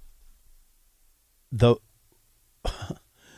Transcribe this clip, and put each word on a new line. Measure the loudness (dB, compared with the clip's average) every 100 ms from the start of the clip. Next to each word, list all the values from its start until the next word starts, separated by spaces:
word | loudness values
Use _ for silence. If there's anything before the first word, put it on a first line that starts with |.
| -20 -20 -20 -20 -20 -20 -20 _ -20 _ _ _ _ _ -8
The, | 4 4 4 -2 -20 -20 -20 _ _ _ _
<laughs> | -8 -8 -10 -14 -18 _ -20